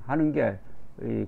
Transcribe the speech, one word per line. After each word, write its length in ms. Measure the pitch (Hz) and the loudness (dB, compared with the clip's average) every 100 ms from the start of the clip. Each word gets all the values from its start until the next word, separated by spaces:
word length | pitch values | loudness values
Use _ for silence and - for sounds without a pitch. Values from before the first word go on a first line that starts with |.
| 107 | -2
하는 260 | 151 156 | 2 4
게 240 | 147 113 98 - - - - | 4 2 0 -4 -4 -6 -6
이 240 | 117 110 | -2 -2